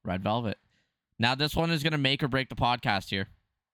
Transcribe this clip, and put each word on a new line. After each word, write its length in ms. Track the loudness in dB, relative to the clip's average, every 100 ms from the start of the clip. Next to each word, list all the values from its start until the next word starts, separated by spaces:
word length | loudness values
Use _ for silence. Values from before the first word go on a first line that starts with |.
Red 200 | -6 -2
velvet. 340 | 0 -2 -2 -6 _ _ _ _ _ 0
Now, 160 | 0 2
this 200 | 0 0
one 160 | 0
is 120 | 0
gonna 140 | 0 2
make 240 | 2 2
or 40 | 0
break 220 | 0 -2
the 60 | 0
podcast 540 | 0 2 0 0 -2
here. 200 | -4 -4 -10 _ _ _